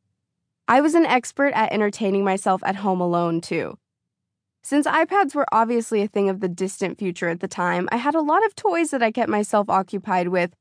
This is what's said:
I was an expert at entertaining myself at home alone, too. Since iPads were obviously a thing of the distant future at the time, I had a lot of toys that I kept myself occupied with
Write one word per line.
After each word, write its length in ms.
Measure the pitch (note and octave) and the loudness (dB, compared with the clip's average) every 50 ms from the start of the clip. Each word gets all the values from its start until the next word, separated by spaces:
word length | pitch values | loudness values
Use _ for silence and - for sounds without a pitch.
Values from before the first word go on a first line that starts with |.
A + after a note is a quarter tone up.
| _ _ _ _ _ _ _ _ _ _ _ _ _ - | _ _ _ _ _ _ _ _ _ _ _ _ _ 2
I 120 | A#3 C4+ | 4 4
was 140 | D4 D#4+ D#4+ | 4 4 4
an 100 | E4+ D#4+ | 4 4
expert 480 | - A#3+ B3+ - - - - C#4 C#4+ - | 4 2 0 -2 -4 -2 -2 0 0 2
at 180 | A3 A3 - | 0 0 0
entertaining 520 | - F3+ G#3 G#3 G3+ - A3+ G3 G3 G3 G3 | 2 0 0 0 0 -2 -2 0 0 0 2
myself 380 | F#3+ F#3+ G3 - G3+ F#3 F#3 - | 0 0 0 0 0 0 0 0
at 120 | - G3 | -4 -4
home 240 | G3 G3+ G3+ F#3 F3+ | -2 -2 -2 0 0
alone, 400 | F3+ F3 F3 E3+ F3 E3+ E3 E3 | 0 0 2 2 2 0 0 -2
too. 360 | - - F3 D#3 G2 - - - _ _ _ _ _ _ _ _ _ _ _ _ _ _ _ _ | -4 -4 -4 -4 -4 -6 -10 -14 _ _ _ _ _ _ _ _ _ _ _ _ _ _ _ _
Since 240 | - - C#4 D4 C#4 | -6 -2 0 0 2
iPads 480 | D#4 - D#4+ E4 - F#4+ G4+ F#4 C#4 - | 2 2 2 2 2 2 2 0 2 0
were 120 | C#4+ C4+ - | -2 -2 2
obviously 480 | - A3 A#3 A3+ A#3+ A#3 A3+ - A3+ G#3 | 2 2 2 2 0 0 0 0 -2 -2
a 80 | G3+ G#3+ | -2 0
thing 220 | - G#3 G3 G3 | 0 0 0 0
of 100 | F#3+ G3 | 0 -2
the 80 | G3 F3+ | -4 -4
distant 500 | F3 - F#3+ F#3+ - - G3 F3 - - | -4 -4 -6 -6 -4 -4 -6 -6 -4 -4
future 300 | G#3 F3+ F3 - F3+ E3+ | -6 -6 -4 -4 -4 -4
at 120 | E3+ E3+ | -4 -4
the 80 | G3 F#3 | -6 -6
time, 400 | - - F3 F3 F3 F3 F#3+ - | -4 -2 -2 0 0 -2 -2 -2
I 40 | - | -4
had 180 | A#3+ B3 D4 D4 | -2 -2 -2 0
a 80 | D#4+ | 0
lot 240 | D4+ D4 D#4+ F#4+ A4 | 0 2 2 2 2
of 80 | G#4 - | 0 -2
toys 360 | - - G#4 E4+ E4+ E4+ D4 | -2 -2 0 0 0 0 -2
that 120 | C#4+ B3+ | 0 0
I 100 | A#3 A3 | 0 0
kept 160 | A3 B3 A3+ - | 0 0 0 0
myself 400 | G#3+ G#3 G#3 - - G#3 G#3 A3 | 0 0 0 2 2 0 2 2
occupied 600 | F#3 F#3+ F#3 - G#3+ F#3+ - G#3 F#3 F3+ F3 F3 | 2 0 0 -2 -6 -8 -4 -2 -2 0 0 0
with 260 | F#3 F3+ F3 F3 - _ | 0 0 0 -2 -4 _